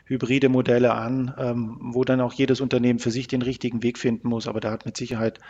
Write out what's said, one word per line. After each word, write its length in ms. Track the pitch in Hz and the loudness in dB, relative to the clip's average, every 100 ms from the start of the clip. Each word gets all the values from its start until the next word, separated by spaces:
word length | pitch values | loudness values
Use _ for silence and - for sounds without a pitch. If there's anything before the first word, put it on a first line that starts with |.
hybride 440 | - 131 120 135 131 | -6 -2 2 4 4
Modelle 440 | 127 123 120 123 | 4 4 4 4
an, 420 | 113 113 131 127 135 | 2 0 -2 -2 -4
ähm, 420 | 127 120 110 117 | -4 -2 -6 -8
wo 240 | 123 120 | -4 0
dann 160 | 127 127 | 2 2
auch 120 | 123 | 0
jedes 280 | - 131 127 | 0 2 2
Unternehmen 400 | 135 127 123 120 | 0 2 2 2
für 100 | 120 | 0
sich 160 | 117 123 | -4 -2
den 160 | 127 | -2
richtigen 400 | 123 127 123 117 | -2 -4 -4 -2
Weg 160 | 117 120 | -2 -2
finden 300 | 127 113 120 | -2 -2 -2
muss. 180 | 117 113 | -4 -4
Aber 140 | 107 | -4
da 100 | 110 | -4
hat 160 | 110 120 | -4 -8
mit 100 | - | -10
Sicherheit 440 | 123 120 113 - | -6 -2 -2 -4